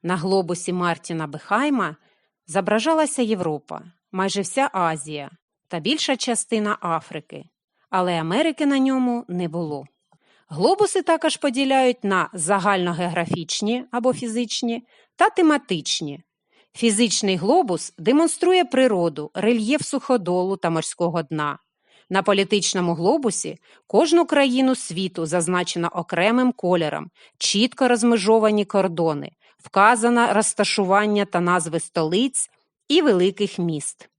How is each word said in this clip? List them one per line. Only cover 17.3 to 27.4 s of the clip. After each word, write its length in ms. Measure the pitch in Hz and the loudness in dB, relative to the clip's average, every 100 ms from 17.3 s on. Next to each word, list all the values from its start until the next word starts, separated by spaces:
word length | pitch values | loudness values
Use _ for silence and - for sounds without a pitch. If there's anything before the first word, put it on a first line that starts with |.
| 185 | 0
глобус 580 | 190 330 269 170 - - | 2 2 2 -2 -6 -4
демонструє 640 | 165 285 330 - 349 370 | 2 2 2 0 2 2
природу, 680 | 359 269 262 196 170 147 151 | 2 2 2 2 -2 -4 -10
рельєф 480 | - 214 240 214 294 | -2 0 0 0 -2
суходолу 720 | - 277 - 247 175 180 185 190 | -2 -6 -2 -2 0 -2 -2 -2
та 140 | 170 | -2
морського 520 | 165 156 - 175 170 | -2 -4 -4 -2 -2
дна. 360 | 151 156 147 143 _ _ _ _ _ | -4 -4 -4 -6 _ _ _ _ _
На 120 | 190 | 0
політичному 720 | 190 196 196 208 - 190 175 | 2 0 2 0 -2 -2 -2
глобусі 640 | 165 170 311 254 - 151 160 _ _ _ | 0 2 2 0 -4 -10 -12 _ _ _
кожну 400 | 202 320 339 330 | 2 4 2 2
країну 480 | 285 277 247 262 | 2 2 2 2
світу 520 | 254 - 170 190 180 160 | 0 -4 -6 -6 -4 -2
зазначено 640 | 175 165 180 170 175 170 | -2 0 -2 -2 -4 -2
окремим 600 | 185 170 175 190 240 254 | -2 -2 0 2 4 2
кольором, 580 | 247 180 180 156 151 165 _ - | 0 0 2 0 -4 -10 _ -20
чітко 500 | _ | _